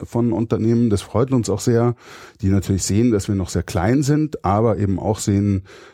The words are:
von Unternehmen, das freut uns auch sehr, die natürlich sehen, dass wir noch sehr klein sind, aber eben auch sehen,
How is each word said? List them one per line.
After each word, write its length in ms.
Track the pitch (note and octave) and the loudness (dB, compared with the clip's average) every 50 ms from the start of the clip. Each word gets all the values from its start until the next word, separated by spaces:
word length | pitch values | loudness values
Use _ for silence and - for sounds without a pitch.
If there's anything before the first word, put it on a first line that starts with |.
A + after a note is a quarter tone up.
| - | -12
von 300 | - - A#2+ A#2+ A#2+ F#2+ | -6 -4 -2 -2 0 0
Unternehmen, 580 | G2 A#2 A2+ A#2 G2 G#2 A2+ A#2 A#2 A#2+ A#2 | -2 -2 -2 -2 0 0 2 2 2 2 2
das 120 | G2+ F#2+ - | 0 -2 -2
freut 300 | - - G#2+ B2+ C3 C3 | -2 -2 -2 0 2 0
uns 160 | B2+ A2 - | 0 0 0
auch 120 | F#2+ G2+ | -2 -2
sehr, 340 | - B2+ A#2 A#2 A#2+ A#2+ A#2 - - - - - - - - - - | 0 0 2 2 2 2 0 -2 -8 -20 -20 -20 -20 -20 -10 -4 0
die 60 | G2 | 0
natürlich 340 | G2 G2 - - G2+ F#2 - | 2 2 0 0 -2 -2 -2
sehen, 300 | - F#2+ G#2+ A#2+ B2 A2+ | 0 0 2 2 2 2
dass 160 | G2+ - - | 0 0 -2
wir 60 | G#2 | -2
noch 140 | G2 F2+ - | -4 -4 -4
sehr 140 | - F2 E2 | -4 -4 -4
klein 400 | - - F2 E2 G#2 B2 C#3+ D3+ | -4 -2 -2 0 2 2 2 2
sind, 420 | B2+ D3+ D3+ D#3 D3+ - - - | 2 0 0 0 -2 -4 -4 -2
aber 340 | F2+ G2+ G#2 A2+ A#2 G#2 F#2+ | 0 2 2 2 2 2 0
eben 200 | G#2 G2 F#2+ F2 | 0 -2 -2 -2
auch 200 | - F#2+ G#2+ - | -2 -2 -2 -2
sehen, 440 | - - G2+ G2+ G2+ G2+ G2 F#2+ G2 - - - - - | 0 0 0 2 2 2 0 -2 -4 -8 -16 -20 -20 -20